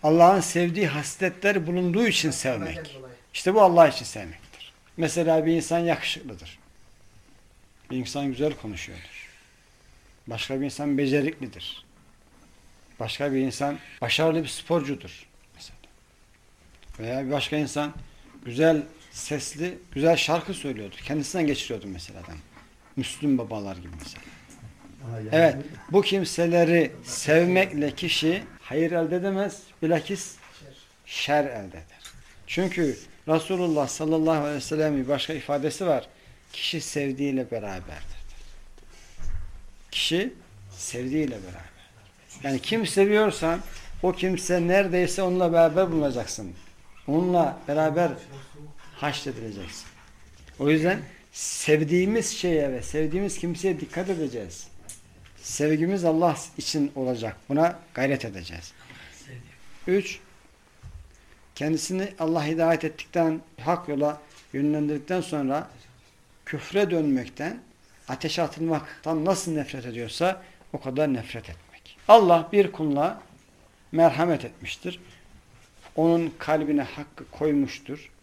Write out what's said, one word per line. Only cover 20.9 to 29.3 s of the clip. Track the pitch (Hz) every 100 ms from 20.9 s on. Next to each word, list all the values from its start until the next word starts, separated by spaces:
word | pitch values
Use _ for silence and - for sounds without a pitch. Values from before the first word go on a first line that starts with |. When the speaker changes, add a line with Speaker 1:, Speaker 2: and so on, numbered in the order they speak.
| -
Speaker 1:
Kendisinden | - 151 143 185 160
geçiriyordur | 139 - 113 101
mesela | 90 - 98
adam. | 85 80 - - - _ - -
Müslüm | 123 - 147 131
babalar | 110 110 101 92
gibi | 87 82
mesela. | - - - - - - - - - - 127
Speaker 3:
Aha, | 113
yani | 107
Speaker 1:
Evet, | 156 165 135 139 - -
Speaker 3:
bu | 180
Speaker 1:
bu |
kimseleri | 196 196 175 - 170 170 165 170 139 -
sevmekle | - - - 156 175 185 190 151 147 135
kişi | 175 - 156 185 - -
hayır | - 139 165
elde | 170 160 180
edemez, | 196